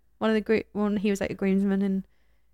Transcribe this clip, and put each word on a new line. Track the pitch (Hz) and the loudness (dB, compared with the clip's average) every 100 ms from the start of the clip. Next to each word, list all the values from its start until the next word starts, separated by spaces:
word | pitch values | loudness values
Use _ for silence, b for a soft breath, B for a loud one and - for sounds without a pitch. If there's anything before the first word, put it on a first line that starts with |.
| _ _ | _ _
One | 220 | 0
of | 220 | 0
the | |
group, | 208 214 - | 2 0 0
one, | 202 208 202 | -4 -2 0
he | 208 | 0
was, | 196 | -2
like, | - | -4
a | |
groomsman | - 190 190 196 196 | -2 0 2 2 0
and | 196 190 - _ _ _ _ | 0 -2 -6 _ _ _ _